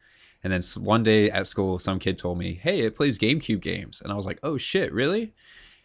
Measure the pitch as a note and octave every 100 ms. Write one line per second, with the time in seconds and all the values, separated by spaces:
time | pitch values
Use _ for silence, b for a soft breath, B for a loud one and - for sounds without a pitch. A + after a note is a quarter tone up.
0 | b b b b F#2+ F#2 F2 - G2 A2+
1 | A2 G#2+ G#2 F#2+ G2 - F#2+ F#2 - F#2+
2 | F#2+ F#2 F2+ F2 F2+ F2 D3 F#3+ A2+ -
3 | D3 G#2+ A2 D3+ - G#2+ - F2+ - -
4 | - G2+ F#2+ F2+ D3 C#3+ - F#3+ E3+ F#2+
5 | C#3 G#3 A3 - b b b b